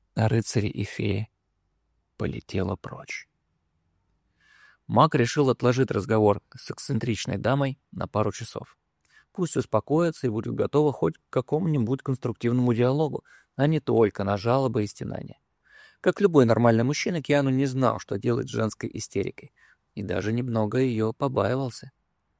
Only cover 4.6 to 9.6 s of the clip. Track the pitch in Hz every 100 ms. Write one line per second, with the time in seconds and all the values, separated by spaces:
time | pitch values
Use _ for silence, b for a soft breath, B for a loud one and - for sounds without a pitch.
4.6 | b b - 110 156 160 120 - 135 -
5.6 | 123 123 127 104 92 110 104 101 - -
6.6 | - - - 123 123 104 - 98 104 139
7.6 | 139 131 _ 90 87 104 101 - 113 -
8.6 | - _ _ _ b b b - 170 -